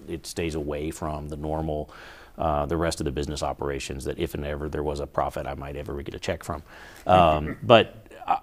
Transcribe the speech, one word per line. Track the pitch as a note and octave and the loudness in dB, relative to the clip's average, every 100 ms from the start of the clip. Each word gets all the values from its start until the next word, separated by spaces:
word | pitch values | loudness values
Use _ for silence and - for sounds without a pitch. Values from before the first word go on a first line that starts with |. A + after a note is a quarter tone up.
| - | -10
it | E2 - | -8 -6
stays | - E2+ | -4 -2
away | D#2 D2 D2 D#2 | -2 -4 -4 -4
from | D#2 D#2+ D2+ D2+ | -4 -4 -4 -6
the | D2+ | -6
normal, | D#2 D#2 D#2+ D2+ D2+ - - - - - | -2 -2 -2 -2 -6 -12 -18 -18 -18 -2
uh, | D#2+ D2 C#2+ | 0 2 2
the | E2 | 2
rest | E2 - | 2 0
of | D#2+ | -2
the | |
business | C#2 C#2+ D2 | 0 -2 -2
operations | D2 C2+ C#2+ C#2 - C#2 C#2+ | -4 -2 -4 -4 -4 -6 -4
that | - | -2
if | E2+ D2+ | -2 -2
and | D2 | -4
ever | D2 D2+ | -4 -2
there | D2+ | -2
was | D2 C#2+ | -2 -2
a | D2 | -2
profit, | - C#2 D2 C2+ | 0 0 -2 -4
I | C#2 | -6
might | C#2 C#2+ | -8 -8
ever | C#2+ C#2+ | -6 -6
get | - | -8
a | - | -6
check | - E2+ | -4 -4
from. | - D#2 - - - - - | -4 -8 -8 -18 -18 -6 6
Um, | F#2 E2+ D2+ D2+ - | 8 8 6 2 -2
<laughs> | |
but, | A2 A2+ F#2 - - - - | 8 8 8 0 -18 -12 -2
uh, | F2+ | -2